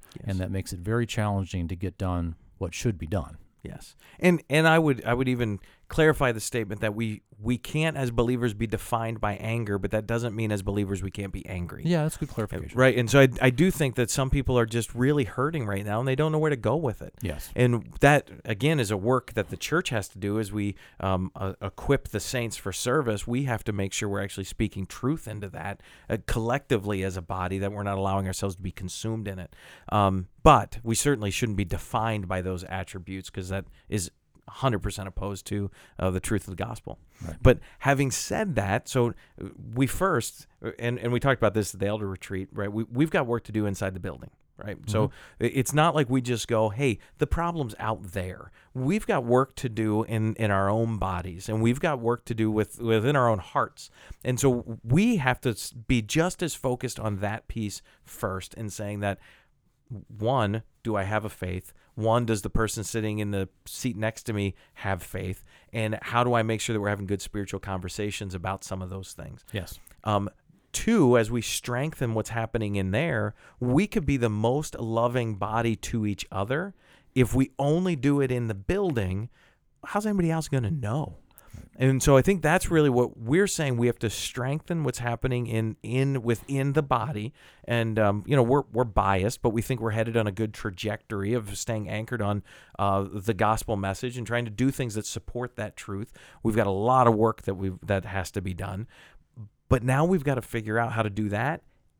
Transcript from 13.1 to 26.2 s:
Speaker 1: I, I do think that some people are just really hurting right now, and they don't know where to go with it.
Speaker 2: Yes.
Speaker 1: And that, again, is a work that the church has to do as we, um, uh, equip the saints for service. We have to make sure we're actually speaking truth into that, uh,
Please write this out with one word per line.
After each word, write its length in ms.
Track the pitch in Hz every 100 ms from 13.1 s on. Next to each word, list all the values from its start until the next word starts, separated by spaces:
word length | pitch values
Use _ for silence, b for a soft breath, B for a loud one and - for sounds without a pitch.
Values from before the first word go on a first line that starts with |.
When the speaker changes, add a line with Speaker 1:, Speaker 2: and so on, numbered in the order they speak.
| 139
Speaker 1:
I, 60 | 135 120
I 80 | 131
do 200 | 120 185
think 260 | - 143 117
that 140 | 117
some 200 | - 131
people 280 | 143 135 123
are 80 | 113
just 300 | 117 113 120
really 300 | 127 147 110
hurting 400 | - 139 165 110
right 180 | 98 104
now, 140 | 107
and 80 | 131
they 80 | 131
don't 160 | 156
know 80 | 156
where 100 | 156
to 60 | 135
go 200 | 110 143
with 260 | 147 -
it. 120 | - -
Speaker 2:
Yes. 300 | 87 73 - -
Speaker 1:
And 380 | 123 120 - -
that, 300 | 143 147 - - -
again, 340 | 107 139 160
is 100 | 104
a 80 | 104
work 360 | 104 127 -
that 160 | - 98
the 80 | -
church 320 | - 160 185
has 180 | 113 98
to 80 | 98
do 220 | 101 107
as 120 | 101
we, 240 | 104 101 - B B
um, 320 | 95 95 92 -
uh, 180 | 95 92
equip 460 | 98 - - 139 -
the 120 | 107
saints 380 | - 127 120 -
for 140 | 98
service. 560 | 90 123 143 123 104 -
We 160 | 120
have 200 | 135 117 -
to 80 |
make 200 | 101 98
sure 160 | - 107
we're 140 | 98
actually 220 | 98 - 95
speaking 400 | - 107 - 95
truth 400 | - 127 160 -
into 220 | 107 101
that, 340 | 90 85 98 B B B
uh, 80 | 104